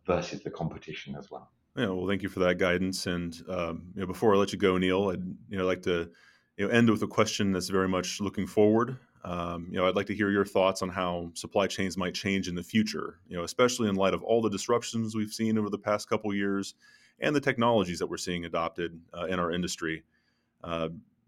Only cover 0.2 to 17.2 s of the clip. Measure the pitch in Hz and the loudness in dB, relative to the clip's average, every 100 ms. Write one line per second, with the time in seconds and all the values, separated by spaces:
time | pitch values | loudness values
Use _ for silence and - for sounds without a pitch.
0.2 | - 73 - - 82 - - 78 - 69 | -2 -8 -10 -6 -6 -6 -12 -14 -12 -14
1.2 | - 65 - _ _ - 101 92 92 98 | -14 -16 -18 _ _ -4 -2 -2 -2 -2
2.2 | 101 - 90 90 92 90 92 92 98 87 | -4 0 2 4 2 2 0 -2 -4 -4
3.2 | 87 82 - 90 85 82 90 95 92 90 | -4 -10 -8 -6 -4 -6 -10 -8 -8 2
4.2 | 117 98 98 92 98 92 92 92 101 90 | 4 6 4 2 4 4 4 2 2 -2
5.2 | 90 - - 98 92 90 92 87 85 - | -6 -12 -8 -2 0 0 0 0 -2 -10
6.2 | _ _ _ - 101 117 117 101 104 - | _ _ _ -6 2 6 6 4 0 2
7.2 | 107 - 101 92 87 95 92 92 90 - | 0 2 0 0 0 0 2 0 -2 -6
8.2 | 98 - 87 - 104 110 120 131 _ _ | -6 -4 -2 4 6 6 2 -4 _ _
9.2 | 87 87 85 85 87 92 92 95 101 98 | -8 -6 -6 -8 -6 0 2 2 -2 0
10.2 | 101 101 98 98 95 95 92 92 90 87 | 2 4 2 4 4 2 -4 -2 -2 -2
11.2 | 85 - - 107 95 - 95 87 90 76 | -6 -10 -2 0 0 0 -2 -2 -4 -2
12.2 | 98 98 90 87 85 110 107 78 67 - | -2 -2 -2 -6 0 0 0 -2 -8 -12
13.2 | _ 87 85 - 123 123 107 98 95 87 | _ -8 -6 2 2 4 0 4 2 2
14.2 | - 117 110 98 - 120 - 117 110 110 | 2 2 2 -2 0 0 0 -4 -4 -4
15.2 | 107 - 110 110 104 101 - 104 - 110 | -6 -2 0 0 0 -2 0 -2 0 -2
16.2 | 107 101 98 98 98 - _ _ _ _ | -2 -2 0 -2 -4 -12 _ _ _ _